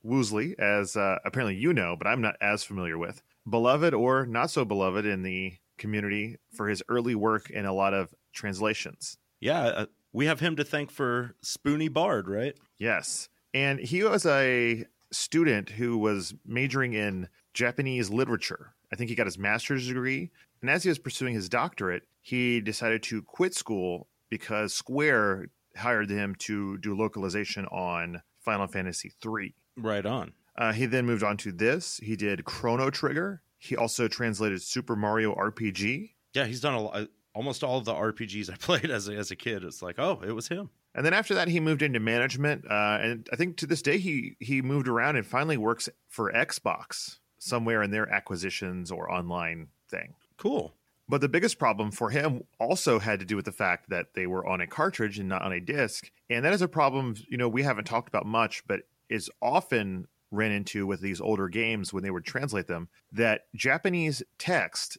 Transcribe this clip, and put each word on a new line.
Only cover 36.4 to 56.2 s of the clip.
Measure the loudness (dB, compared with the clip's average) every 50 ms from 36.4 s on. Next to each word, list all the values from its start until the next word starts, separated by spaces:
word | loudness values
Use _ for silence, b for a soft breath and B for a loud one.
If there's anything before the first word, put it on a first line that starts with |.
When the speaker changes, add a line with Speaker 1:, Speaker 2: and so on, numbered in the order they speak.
| -2
Speaker 2:
he's | 0 -2 -2
done | -2 0 0
a | 0
lo-, | -2 -2 -4 -4 -6 -6 _ _ _ _ _
almost | -6 -4 -4 -4 -2 -2
all | 0 0 0
of | 0
the | -2 -2
R | 0 0 -2
P | -2 -4 -8
Gs | -8 -6 -8 -8 -8
I | -10
<laughs> | -6
played | 2 2 2 2 4 0
as | -2 -2 -2 -4
a, | -6
as | -6 -6 -6
a | -8
kid. | -6 -4 -4 -4 -4 -6
It's | -8 -10 -8
like, | -8 -8 -2 0
oh, | 0 0 0 -2 -4
it | -6
was | -4 -6 -4
him. | -6 -6 -6 -6 -10 _ _ _ _ _
Speaker 1:
And | 0 2
then | 4 4
after | 2 2 2 2
that, | 2 4 4
he | 2 2
moved | 4 4 4 4
into | 2 2 2 2
management. | 2 2 2 2 2 0 0 0 0 0 0 -2 -2 0
Uh, | 2 2 4 4 2 2
and | 2 0 -2 -2 -6 -6
I | -2
think | -2 -2 -2 -2
to | -6 -2
this | -2 -2 0
day, | 2 2 2 2
he, | 2 0 -2 -2 -4 -6 -10 _
he | -4 0 0 0
moved | 2 2 0 2 2
around | 2 2 2 2 4 2
and | 2 0
finally | 0 0 0 2 2 0
works | 2 2 0 0 0 -4 -10 -10 _ _
for | _ -4 -2 -2 2
Xbox | 2 2 2 2 -2 -2 _ -2 -2 -2 -6 -10 -10 -10 -10 -10 -14 -18 _ _ _ _
somewhere | -6 -2 -2 0 2 2 2 2
in | 2 2
their | 2 0 0 0
acquisitions | 0 -2 -2 -2 -6 -4 -4 -4 -4 -4 -6 -6 -6 -6 -6 -6
or | -6 -6 -4 -4
online | -2 -4 -2 -4 -4 -2 -2 -4 -4 -6 -10 -16 _ _ _ _
thing. | -10 -10 -10 -12 -16 _ _ _ _
Speaker 2:
Cool. | -4 -2 -2 -2 -2 -4 -6 _ _ _ _ _ _ _ -2
Speaker 1:
But | 2 2
the | 2 2
biggest | 2 2 2 2 0 _
problem | 2 2 4 2 -2 -4
for | -2 -2 -2 0
him | 2 2 2 2 0 -2 -6 _ _ _
also | 0 0 0 2 4 4 4 4
had | 4 0 -2 -2
to | 0
do | -2 -2
with | -2 -2
the | -4
fact | -4 0 2 2 2 0 _ -4
that | -4 -4 -4 _ _
they | -4 -2
were | -2 -2 -2 0
on | 0 0 -2
a | -2
cartridge | -4 -2 0 0 0 0 -2 -2 -2 -2 -4
and | -4 -2
not | -2 -2
on | -2 -2
a | -4 -4
disc. | -4 -2 0 0 0 0 -2 -8 -12 -14 _ _